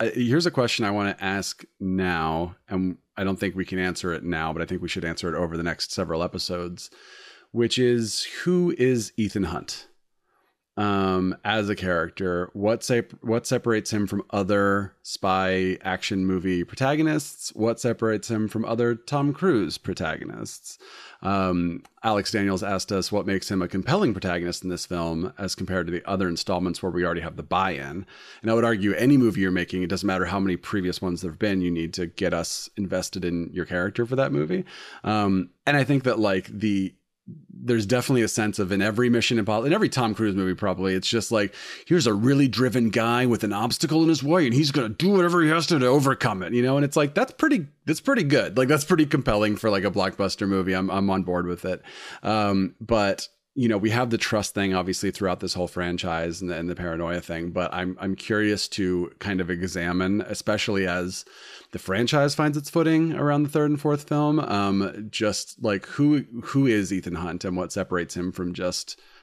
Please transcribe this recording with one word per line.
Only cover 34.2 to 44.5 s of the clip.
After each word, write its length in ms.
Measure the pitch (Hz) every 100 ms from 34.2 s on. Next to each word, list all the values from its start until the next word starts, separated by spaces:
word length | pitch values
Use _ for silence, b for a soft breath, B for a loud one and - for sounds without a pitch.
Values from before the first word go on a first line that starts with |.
| 135
movie. 320 | 143 151 185 185 B B B
Um, 460 | - 107 101 95 90 _ -
and 100 | 143
I 80 |
think 200 | 127 139
that, 140 | 127 113
like, 280 | 104 95 92
the, 480 | 110 104 101 95 - _ _ - - - -
there's 220 | 120 120 101
definitely 360 | 123 120 131
a 60 | 110
sense 300 | - 107 101
of, 140 | 95
in 100 | 98
every 260 | 101 107 123
Mission 300 | 117 110 117
Impossible, 280 | 104 110 131
in 40 |
every 160 | 185 170
Tom 240 | - 117
Cruise 220 | 101 110
movie 220 | 98 92 92
probably, 380 | 104 90 95
it's 140 | 95 -
just 220 | 117 101
like, 240 | 113 101 B B B -
here's 220 | 170 120
a 40 |
really 360 | 104 117 139 139
driven 420 | 113 127 120 113
guy 360 | 101 113 120 127
with 180 | 110
an 80 | 107
obstacle 500 | 101 120 - 156 156
in 60 | 160
his 160 | 156
way 200 | 135 175
and 80 | 143